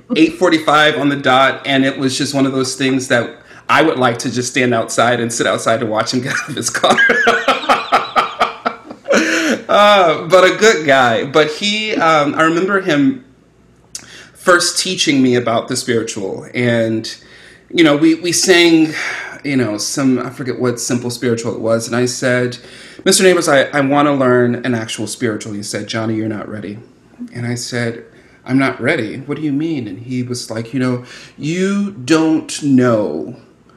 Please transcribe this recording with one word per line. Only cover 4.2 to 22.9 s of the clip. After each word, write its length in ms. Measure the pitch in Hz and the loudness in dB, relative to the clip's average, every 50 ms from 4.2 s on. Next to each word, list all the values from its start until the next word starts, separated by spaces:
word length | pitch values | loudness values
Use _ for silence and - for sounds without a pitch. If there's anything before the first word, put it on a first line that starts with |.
| - 131 | -6 -4
just 200 | 107 123 120 - | -4 -4 -4 -2
stand 220 | - 139 127 123 120 | 0 0 0 2 2
outside 460 | 113 113 - - - 117 120 123 113 | 0 -2 -2 0 2 2 2 2 0
and 120 | 117 117 113 | -2 -2 -2
sit 140 | - 147 | -2 0
outside 320 | 98 98 - - 120 113 113 | 0 -2 0 0 0 0 0
to 60 | 123 | 0
watch 280 | 104 107 107 117 - - | -2 -2 -2 -2 -2 -4
him 80 | 127 | -4
get 120 | 123 143 - | -4 -4 -6
out 160 | - - - | -8 -8 -8
of 60 | 156 | -8
his 140 | - 120 - | -8 -6 -6
car. 260 | - - - - - | -4 0 0 2 2
<laughs> 120 | - 262 247 - - - 233 - - - 277 269 - - 302 - - - - - - - - - - - - - - 220 - - - - - - - - - - - - - 262 - 320 320 330 330 330 302 233 - - - | 4 2 2 2 2 2 2 0 2 0 -2 -2 0 0 0 0 0 0 0 -2 -2 -2 -2 -2 -2 -2 -2 -2 -4 -4 -4 -4 -6 -8 -8 -8 -8 -14 -20 -20 -14 -4 0 0 0 0 0 -2 -2 -2 -2 -4 -4 -2 0
Uh, 580 | - 202 208 208 208 196 180 165 151 151 180 | 4 4 6 6 6 6 4 2 2 0 2
but 160 | 160 185 185 180 | 4 6 6 6
a 120 | 185 175 | 6 4
good 280 | - 208 220 220 156 160 | 4 4 4 4 4 2
guy. 400 | 143 135 135 127 120 113 104 131 | 4 4 6 6 4 2 0 -2
But 240 | 139 135 156 151 151 | 2 2 2 2 2
he, 440 | - - 202 208 208 214 214 214 208 | 0 -4 -4 -4 -2 -2 -4 -4 -2
um, 400 | - 165 160 160 151 143 147 - | 0 2 4 4 4 2 0 -2
I 80 | - 160 | -4 -4
remember 380 | 160 165 170 190 190 202 190 | -4 -2 -2 0 0 0 -2
him 440 | 180 180 151 143 139 135 123 - - _ _ _ _ _ _ _ _ _ _ _ _ _ - - - - - - - - _ | 0 0 0 2 2 0 0 -2 -8 _ _ _ _ _ _ _ _ _ _ _ _ _ -18 -18 -18 -20 -20 -20 -20 -20 _
first 460 | - - 185 180 170 175 - - - | -2 2 4 4 4 4 0 -4 -4
teaching 420 | - 190 185 175 - 165 143 135 | -4 -4 -2 0 0 2 4 4
me 140 | 131 127 123 | 4 4 4
about 320 | 123 120 117 117 107 - - | 2 2 0 0 -2 -2 -4
the 80 | 131 | -6
spiritual. 680 | 120 - 123 117 113 107 - - 110 98 95 80 - - - - | -6 -2 -2 -2 -2 -2 -4 -6 -8 -8 -8 -8 -10 -12 -8 -4
And, 600 | 123 123 120 117 117 113 110 113 110 107 - - - - - - - - - - - _ - | -2 0 0 2 2 0 0 -2 -4 -6 -8 -12 -16 -18 -20 -20 -20 -20 -20 -20 -20 _ -4
you 140 | - 180 165 | 0 2 4
know, 120 | 151 143 | 4 4
we, 200 | 147 160 165 160 | 4 4 4 2
we 160 | 165 175 175 165 | 2 -2 -2 -2
sang, 600 | - - 190 185 170 175 170 165 160 156 156 151 - - - - - - - - - - | 0 2 4 4 6 6 6 6 4 4 2 -2 -6 -8 -8 -10 -10 -12 -14 -14 -10 -8
you 100 | 143 139 | -4 -2
know, 220 | 131 120 107 107 | -2 -2 -2 -4
some, 420 | 101 - - - 147 139 131 127 120 | -6 -6 -6 -4 0 0 2 0 0
I 100 | - 135 | -2 -6
forget 300 | - - 139 127 117 - | -10 -8 -8 -8 -4 -2
what 200 | 123 123 120 - | -2 -2 -2 -2
simple 300 | - - 123 117 117 123 | -4 -4 -4 -2 -4 -6
spiritual 460 | 120 - 135 123 113 117 117 113 95 | -6 -4 -2 -2 -2 -2 -2 -6 -6
it 60 | - | -4
was. 260 | 110 113 113 113 113 | -2 0 0 0 -2
And 80 | - 120 | -2 -2
I 100 | 120 123 | 0 0
said, 520 | 123 123 - 139 127 123 123 123 123 123 - - - - - - - | -2 -2 -4 -2 0 0 0 0 -2 -6 -10 -16 -20 -20 -20 -20 -20